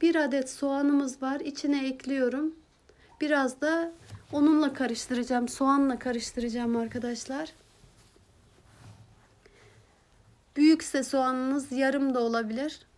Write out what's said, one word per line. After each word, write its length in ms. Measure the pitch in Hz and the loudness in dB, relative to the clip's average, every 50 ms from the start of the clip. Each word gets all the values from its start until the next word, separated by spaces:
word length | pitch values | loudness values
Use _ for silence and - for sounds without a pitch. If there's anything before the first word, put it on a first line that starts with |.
Bir 140 | 320 339 330 | 2 2 4
adet 340 | 320 302 269 277 277 254 262 | 4 2 2 0 -2 -2 -4
soğanımız 720 | - - 285 277 277 277 285 285 285 277 277 254 254 - | -6 -4 -2 -2 0 2 2 4 4 2 2 0 -4 -6
var. 180 | 262 262 277 285 | -4 -4 -2 0
İçine 480 | - 294 285 - - 285 285 277 269 262 | -2 -2 -2 -2 -2 0 0 0 0 -4
ekliyorum. 680 | 262 - - 262 277 269 262 247 247 277 302 320 320 - _ _ _ _ _ _ - _ _ - - - | -4 -6 -6 -4 0 0 0 0 0 0 -2 -4 -4 -8 _ _ _ _ _ _ -20 _ _ -20 -8 -6
Biraz 400 | 302 294 302 277 269 262 262 - | -2 0 2 2 2 0 -2 -2
da 300 | 294 311 320 330 339 330 - - - - - - - - | -2 0 0 0 -2 -4 -8 -14 -20 -20 -20 -20 -16 -6
onunla 420 | - 294 285 311 311 302 302 277 277 | 0 4 6 6 6 6 4 2 0
karıştıracağım. 720 | - 262 233 233 - - - 254 240 233 - 254 247 240 240 | -2 -2 -2 -2 -4 -6 -4 -4 -4 -2 0 0 0 0 -2
Soğanla 520 | - - 269 269 277 277 277 269 247 - | -2 0 2 4 4 4 4 2 0 -2
karıştıracağım 760 | - 254 240 240 226 - - 247 233 240 220 240 240 233 233 233 | -4 -4 -4 -4 -6 -6 -6 -4 -4 -4 -4 -4 -2 -2 -2 -2
arkadaşlar. 760 | 226 220 220 247 233 240 240 226 - - 262 285 320 - - _ _ _ _ _ - - _ _ _ _ _ _ _ _ _ _ _ _ _ _ _ - - - - - - - - _ - _ _ _ _ _ _ - _ - - - _ - _ _ _ _ _ _ _ _ _ _ _ _ _ _ - | -2 -4 -6 -6 -6 -6 -6 -8 -8 -8 -8 -8 -8 -10 -14 _ _ _ _ _ -20 -20 _ _ _ _ _ _ _ _ _ _ _ _ _ _ _ -20 -20 -20 -20 -20 -20 -20 -20 _ -20 _ _ _ _ _ _ -20 _ -20 -20 -20 _ -20 _ _ _ _ _ _ _ _ _ _ _ _ _ _ 0
Büyükse 480 | 285 294 311 320 311 - - - 269 269 | 4 6 6 6 6 2 -4 -4 -4 -2
soğanınız 680 | - - 269 254 254 262 254 254 262 269 285 269 - | 0 0 0 0 2 0 -2 -2 -2 -2 -2 -4 -4
yarım 420 | 254 262 269 269 269 285 277 269 254 | -2 0 0 0 2 0 0 0 0
da 60 | 247 | 0
olabilir. 600 | 233 233 226 233 226 214 220 247 285 311 - - - _ _ | 0 0 0 -2 -4 -4 -6 -6 -6 -6 -8 -10 -20 _ _